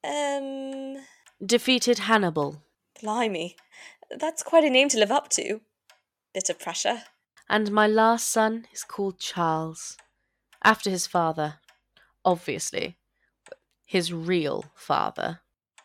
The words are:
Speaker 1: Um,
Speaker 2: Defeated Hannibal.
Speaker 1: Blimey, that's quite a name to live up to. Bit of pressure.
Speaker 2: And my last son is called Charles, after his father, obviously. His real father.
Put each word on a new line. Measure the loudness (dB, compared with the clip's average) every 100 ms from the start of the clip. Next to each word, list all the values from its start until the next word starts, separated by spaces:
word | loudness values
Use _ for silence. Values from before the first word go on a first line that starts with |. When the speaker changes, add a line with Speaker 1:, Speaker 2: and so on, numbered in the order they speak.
Speaker 1:
Um, | -6 -4 -2 -4 -6 -8 -8 -10 -10 -12 -16 _ _ _
Speaker 2:
Defeated | 0 0 4 2 2 0
Hannibal. | 2 2 2 0 -4 -6 _ _ _ -12
Speaker 1:
Blimey, | -6 -2 -2 -4 -8 -12 _ -20 -20 -20 -16 -6
that's | -6 -6
quite | 4 6
a | 6
name | 4 4
to | 4
live | 2
up | 2 0
to. | -4 -4 -8 _ _ _ _ _ _ _
Bit | -6 -4
of | -6
pressure. | -6 -4 -2 -2 -8 _ _ _ _
Speaker 2:
And | 0 2
my | 4 4
last | 6 4 2 0
son | 0 0 0 -10
is | -16
called | -14 -6 -6 -6
Charles, | -10 -2 0 0 -4 -10 -16 -18 _ _ _ _ _ _
after | 2 2 0
his | -4 -2
father, | 0 0 -2 -6 -6 _ _ _ _ _ _
obviously. | 0 0 -2 -6 -6 -6 -8 -10 _ _ _ _ _ -20 _ _ _
His | -2 -2
real | -6 -2 0 0 -4 -8 _
father. | -2 0 0 -4 -8 -8 _ _ _ _